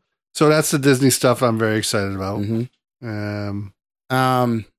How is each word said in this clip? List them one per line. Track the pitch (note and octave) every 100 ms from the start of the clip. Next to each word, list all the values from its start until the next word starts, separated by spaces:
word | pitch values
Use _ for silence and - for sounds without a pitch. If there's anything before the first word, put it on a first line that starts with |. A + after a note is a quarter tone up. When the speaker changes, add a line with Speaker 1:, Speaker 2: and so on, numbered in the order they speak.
| _ _ _
Speaker 1:
So | - D3+
that's | D#3 D3+
the | D#3
Disney | C#3 B2+ C3
stuff | - C3 A#2+
I'm | B2 A2+
very | A2 A2
excited | - A2 G2 F#2+
about. | F#2+ G#2
Speaker 2:
Mm-hmm. | G2+ A2+ B2 _ _ _ A#2+
Speaker 1:
Um, | G#2+ G#2 G#2 G#2 G2+ G2+ _ _ _ -
Speaker 2:
Um, | C3 C3 B2+ B2 A2+ G2+